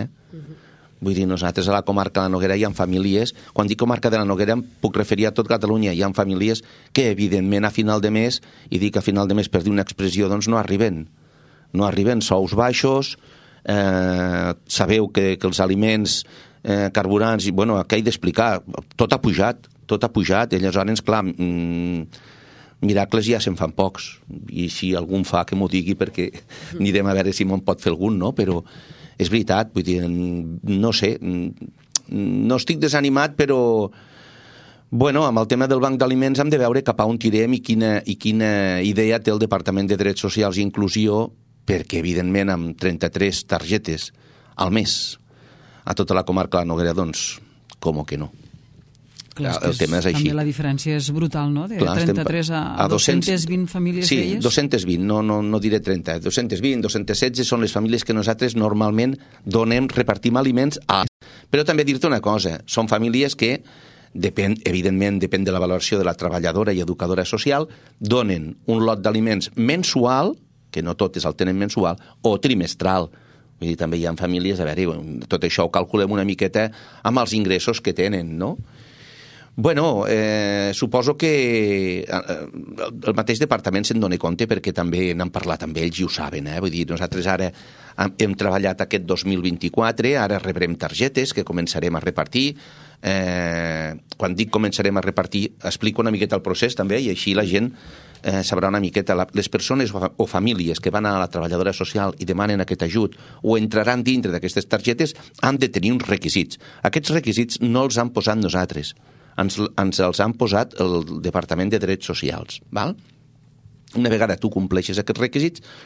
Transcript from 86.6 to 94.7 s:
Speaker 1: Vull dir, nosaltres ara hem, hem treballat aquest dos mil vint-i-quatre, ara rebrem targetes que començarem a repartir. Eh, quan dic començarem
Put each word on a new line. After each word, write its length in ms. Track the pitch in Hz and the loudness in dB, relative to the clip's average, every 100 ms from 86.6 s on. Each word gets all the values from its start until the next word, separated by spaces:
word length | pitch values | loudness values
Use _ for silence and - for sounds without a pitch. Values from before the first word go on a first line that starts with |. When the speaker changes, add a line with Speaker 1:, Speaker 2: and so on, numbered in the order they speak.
Speaker 1:
Vull 80 | 95 | -4
dir, 160 | 85 80 | -2 -4
nosaltres 340 | 85 90 92 90 | -4 -4 -2 -2
ara 220 | 90 92 | 0 -2
hem, 640 | - - - - - 98 - | -6 -20 -20 -18 -4 -4 0
hem 140 | 104 98 | -2 0
treballat 480 | 101 95 98 90 92 | 0 0 0 -2 -2
aquest 220 | 101 87 | -2 -2
dos 160 | 90 98 | -4 0
mil 160 | 92 | 0
vint-i-quatre, 720 | 87 85 85 - 113 110 120 143 | -2 -2 -2 0 0 0 0 0
ara 160 | 101 98 | 0 -2
rebrem 340 | 95 87 87 85 | -2 -2 -2 -2
targetes 560 | 82 - 135 131 135 | -6 -2 0 0 -2
que 140 | - 87 | -4 -4
començarem 500 | 87 85 80 85 82 | -4 -2 -2 -2 -2
a 60 | 90 | -2
repartir. 460 | 78 - 123 139 143 - - - - | -2 -2 0 -2 -4 -18 -20 -20 -8
Eh, 920 | 101 95 92 90 85 85 85 80 78 78 - - | -2 0 0 -2 -2 -2 -4 -4 -6 -10 -16 -6
quan 200 | 92 92 | -4 -2
dic 160 | 110 | 0
començarem 440 | 113 104 | 0 0